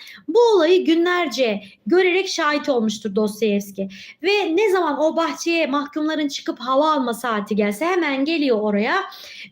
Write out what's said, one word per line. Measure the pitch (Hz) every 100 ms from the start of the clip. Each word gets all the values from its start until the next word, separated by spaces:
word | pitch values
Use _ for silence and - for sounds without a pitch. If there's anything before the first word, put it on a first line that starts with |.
| - - -
bu | 392
olayı | 466 415 320 359
günlerce | 254 330 349 359 330 233 240 202 - - 208
görerek | 349 370 359 381
şahit | - 302 294 294
olmuştur | 247 220 208 220
Dostoyevski. | 190 208 214 220 202 202 - 196 - - -
Ve | 339 415 339 330
ne | 440
zaman | 370 320 269
o | 311 285
bahçeye | 320 277 339 330 294
mahkumların | 285 277 311 302 311 294
çıkıp | - - 285
hava | 240 262 311
alma | 302 240
saati | 233 247 214 202 214
gelse | 208 208 330
hemen | 381 311 269
geliyor | 277 330 285 214
oraya | 214 202 233 370 381 - - - -